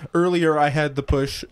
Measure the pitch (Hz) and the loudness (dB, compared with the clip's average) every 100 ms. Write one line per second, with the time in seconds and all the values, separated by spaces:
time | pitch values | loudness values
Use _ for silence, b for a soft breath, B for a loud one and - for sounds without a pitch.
0 | 143 170 175 175 160 151 147 147 151 139 | -4 0 2 2 2 2 2 0 -2 -2
1 | 135 139 139 - - | -2 0 -2 -6 -8